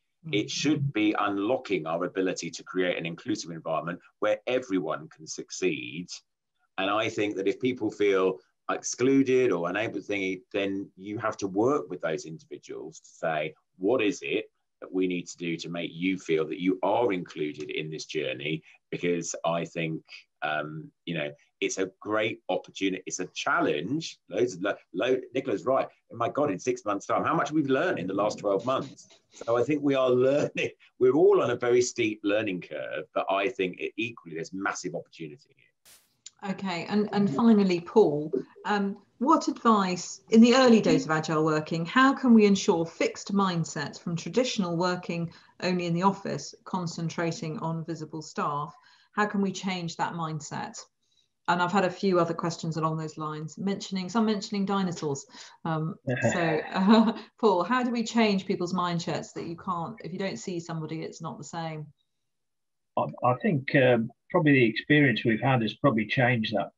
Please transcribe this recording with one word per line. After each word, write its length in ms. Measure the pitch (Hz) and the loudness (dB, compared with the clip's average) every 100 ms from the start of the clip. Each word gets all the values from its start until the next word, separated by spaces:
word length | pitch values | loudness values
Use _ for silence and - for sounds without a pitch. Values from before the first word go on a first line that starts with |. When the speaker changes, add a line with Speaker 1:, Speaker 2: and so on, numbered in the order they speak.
| _ _ 160 | _ _ -4
Speaker 1:
Mm. 60 | |
Speaker 2:
It 160 | - - | -4 -2
should 420 | - 143 151 139 | -2 0 0 0
be 220 | 107 107 - | 0 2 2
unlocking 680 | 101 98 101 131 - 90 80 | 0 0 0 -2 -2 -4 -2
our 180 | 85 | -4
ability 460 | 90 95 92 82 85 | -4 -2 -2 -2 -8
to 120 | - | -12
create 360 | - 90 90 - | -8 -2 0 -2
an 80 | 82 | -4
inclusive 440 | 82 - - 82 | -8 -6 -6 -6
environment 480 | 82 80 78 80 90 - _ | -10 -4 -4 -4 -8 -12 _
where 180 | 107 107 - | -2 -2 -2
everyone 640 | 127 123 95 78 73 80 | -4 0 -2 -2 -6 -10
can 180 | - 78 | -18 -14
succeed. 840 | - - - 92 69 60 76 87 - _ _ _ _ _ - | -14 -12 -4 -2 -2 -6 -10 -12 -14 _ _ _ _ _ -4
And 140 | 95 | -2
I 180 | 104 113 | 0 -2
think 280 | - 104 92 | -2 -2 -2
that 120 | 95 | -2
if 100 | 95 | 0
people 320 | 127 - 104 | -2 -2 -4
feel 460 | - 104 95 92 92 _ _ - | 0 2 4 2 0 _ _ -6
excluded 800 | 95 - - 127 135 127 127 123 | -6 -6 0 4 4 4 4 4
or 180 | 87 87 | 2 0
unable 260 | 101 113 | -2 -4
to 60 | - | -6
think, 400 | - 101 95 92 - | -6 -4 -2 -4 -6
then 360 | 104 98 98 92 - | -4 -2 -4 -8 -12
you 220 | 98 107 | -10 -6
have 180 | 110 - | -4 -4
to 100 | 98 | -4
work 400 | 95 120 147 - | 0 2 2 -2
with 140 | 90 | -6
those 240 | 82 78 80 | -4 -4 -8
individuals 720 | 80 - 71 - 60 73 - | -16 -14 -16 -14 -14 -14 -16
to 100 | - | -20
say, 440 | - 82 78 78 - _ - | -6 -4 -2 -4 -8 _ -4
What 240 | 95 127 | 0 2
is 180 | 107 85 | 2 -2
it 280 | 69 98 - _ _ _ | -2 -4 -4 _ _ _
that 120 | - | -6
we 140 | 92 92 | -2 -2
need 200 | 90 - | -2 -8
to 80 | - | -10
do 200 | 87 82 | -6 -6
to 100 | 82 | -8
make 220 | 85 82 | -8 -8
you 260 | 82 92 92 | -4 -2 -2
feel 280 | - 78 78 | 0 0 0
that 140 | 80 | -2
you 180 | 90 92 | -2 0
are 300 | 90 113 120 | 0 2 2
included 580 | 92 82 82 76 71 73 | 0 -6 -6 -6 -6 -8
in 200 | - 78 | -8 -8
this 140 | 78 | -10
journey, 580 | - 78 67 65 73 80 - _ _ | -8 -6 -4 -6 -6 -6 -10 _ _
because 440 | 82 87 87 82 - | -4 -2 -2 -4 -4
I 200 | 80 85 | -2 -2
think, 380 | 82 85 80 80 - - - _ | -4 -6 -6 -6 -10 -20 -20 _
um, 480 | 76 76 76 78 76 _ | -4 -4 -6 -10 -14 _
you 100 | - | -8
know, 160 | 82 73 73 _ - | -6 -6 -10 _ -6
it's 180 | 95 95 | -4 -2
a 120 | 92 - | -6 -6
great 400 | 101 107 113 117 - | -4 -2 -2 -4 -4
opportunity. 540 | 90 - - 95 92 - | -4 -6 -4 -4 -4 -6
It's 140 | - | -8
a 60 | 90 | -8
challenge. 920 | - 139 160 135 73 90 151 160 - - | -6 -2 0 0 0 -2 -4 -6 -12 -8
Loads 240 | 95 - | -2 -2
of 80 | 82 | -2
lo-, 120 | 98 - _ | -4 -6 _
lo-, 260 | 87 123 127 - | -2 0 0 -2
Nicola's 320 | - - 101 95 | -6 -4 -2 0
right. 200 | 131 - _ _ | 0 -2 _ _
Oh 40 | 113 | -6
my 140 | - | -4
God, 200 | - 147 | 0 -2
in 80 | - | -2
six 260 | - - 104 | -2 -2 -2
months' 200 | 101 - | -4 -2
time, 180 | 110 | -2
how 100 | 113 | 0
much 180 | 160 - | 0 0
we've 160 | 156 135 | 0 2
learned 300 | 131 180 127 | 2 2 -2
in 80 | 90 | -2
the 80 | |
last 240 | 98 104 - | 0 0 0
twelve 260 | 101 98 | 0 0
months. 440 | 127 131 - - - _ _ | 0 -2 -4 -12 -20 _ _
So 260 | - - 120 | -10 0 2
I 40 | |
think 200 | 120 147 | 2 0
we 120 | 143 | 2
are 160 | 135 131 | 2 4
learning. 600 | 127 131 143 - - 135 - | 4 4 4 2 -2 -6 -6
<laughs> 140 | _ - | _ 2
We're 160 | 127 | 4
all 280 | 139 190 202 | 6 6 6
on 80 | 123 | 4
a 60 | 120 | 0
very 260 | 120 123 | 4 4
steep 380 | 123 - 110 107 | 4 0 -2 0
learning 380 | 101 104 101 90 | 0 2 0 -4
curve, 420 | - 73 60 65 78 | -6 -8 -6 -8 -6
but 120 | - - | -4 0
I 180 | 98 98 | 0 0
think 300 | 92 92 - | 0 -4 -4
it, 140 | 78 - | -8 -6
equally 400 | 117 - 82 80 | -8 -8 -12 -10
there's 160 | 80 | -8
massive 420 | 95 98 85 87 | -6 -6 -6 -8
opportunity 600 | 82 - - 80 73 _ _ | -8 -12 -14 -16 -16 _ _
here. 140 | _ _ _ - _ _ - _ 202 | _ _ _ -20 _ _ -20 _ -10
Speaker 1:
Okay, 340 | 185 196 170 - | -6 -6 -6 -2
and, 200 | 208 208 | -2 0
and 160 | 208 202 | 0 0
finally, 460 | - 233 208 196 175 | 4 6 8 6 2
Paul, 520 | - 226 180 147 156 - - - | 2 6 6 4 -2 -4 -6 -8
um, 320 | 185 202 202 208 _ - | -4 -2 -2 -6 _ -2
what 300 | 262 320 320 | 4 4 2
advice, 760 | 254 240 208 185 180 - - - | 0 4 4 2 -2 -6 -14 4
in 100 | 226 | 8
the 140 | 240 | 10
early 260 | 254 254 226 | 10 8 8
days 240 | 190 156 | 6 2
of 60 | 143 | 2
agile 340 | 160 160 156 | -2 0 2
working, 400 | 160 156 156 165 | 2 2 0 -4
how 300 | 165 254 262 | 0 4 4
can 180 | 269 254 | 4 8
we 140 | 226 208 | 8 8
ensure 400 | 196 - 170 165 | 6 4 2 0
fixed 480 | - 226 - - | -2 -2 -4 -2
mindsets 680 | 196 190 170 156 156 143 - | 0 2 0 -2 -4 -8 -8
from 160 | - 170 | -6 -6
traditional 640 | 170 185 254 - 175 165 | -2 0 0 0 -2 0
working 520 | 180 180 - 170 170 - - - | 0 -2 -4 -6 -6 -10 -20 -6
only 220 | 180 180 | -2 0
in 80 | 175 | 0
the 100 | 170 | 2
office, 520 | 196 196 147 147 - - | 2 0 -4 -6 -8 -16
concentrating 920 | - 185 170 - 160 - 170 165 160 156 | -8 -6 -6 -6 -6 -2 -4 -4 -6 -6
on 260 | 160 165 | -6 -6
visible 380 | 160 156 151 160 | -6 -8 -10 -12
staff? 520 | 151 - 170 147 160 - _ _ _ | -10 -6 -4 -2 -6 -10 _ _ _
How 140 | - 208 | -2 0
can 160 | 202 | 0
we 100 | 196 | -2
change 440 | 190 190 180 170 - | -2 -6 -6 -6 -6
that 180 | 160 | -6
mindset? 640 | 170 160 156 - - - - - _ _ _ _ _ - | -4 -6 -6 -8 -10 -10 -12 -20 _ _ _ _ _ -2
And 120 | 180 | 0
I've 120 | 175 | 2
had 120 | 196 | 2
a 60 | 185 | 0
few 280 | 185 196 180 | 0 2 4
other 140 | 165 | 2
questions 460 | 170 170 170 165 160 | 0 -4 -4 -6 -2
along 180 | 160 160 | -2 -2
those 220 | 156 160 | -6 -8
lines, 400 | 156 151 156 - | -8 -8 -10 -6
mentioning, 500 | 190 196 - 190 180 | -4 -4 -6 -6 -2
some 160 | 226 | 0
mentioning 400 | 220 202 - 202 | 2 0 -2 -4
dinosaurs. 600 | 196 196 185 - 156 139 - - - - 170 | -2 0 -2 -2 -4 -4 -8 -20 -20 -10 -4
Um, 300 | 156 160 - - | -2 -4 -6 -4
Speaker 3:
<laughs> 140 | - - | 0 0
Speaker 1:
so, 280 | 185 165 156 - | 2 0 0 -2
uh, 400 | - 190 226 220 202 - | 2 6 8 6 0 -8
<laughs> 120 | _ | _
Paul, 260 | 220 180 | 2 4
how 180 | 175 254 | 2 0
do 80 | 247 | 0
we 120 | 233 | -2
change 440 | 220 226 214 190 185 | 0 2 2 2 0
people's 260 | 175 175 | -4 -2
mindsets 600 | 185 180 170 170 147 - | -2 -2 -2 -4 -6 -8
that 120 | - 160 | -10 -10
you 100 | 170 | -8
can't, 400 | - 175 160 151 | -6 -6 -6 -10
if 120 | - | -10
you 40 | 185 | -8
don't 200 | 190 117 | -6 -8
see 200 | - 170 | -8 -8
somebody, 440 | 170 160 156 160 | -8 -8 -8 -8
it's 180 | 165 - | -10 -10
not 160 | 160 - | -12 -12
the 80 | |
same? 420 | 151 170 165 156 147 _ _ _ _ _ _ _ _ _ _ - | -12 -8 -8 -10 -14 _ _ _ _ _ _ _ _ _ _ -4
Speaker 3:
I, 80 | 123 - | -4 -2
I 120 | 123 123 | 0 0
think, 320 | 226 151 - | 0 -2 2
um, 360 | 147 127 117 110 - - | 4 6 4 0 -8 -4
probably 220 | 180 151 | 2 6
the 120 | 139 | 6
experience 600 | 113 - - 147 139 110 | 6 2 2 4 4 2
we've 180 | 120 110 | 0 2
had 200 | 131 127 | 2 2
has 120 | 107 | 0
probably 320 | - 143 113 107 | 0 2 2 0
changed 480 | - 120 123 110 101 | 2 2 2 0 -2
that 140 | 98 | -4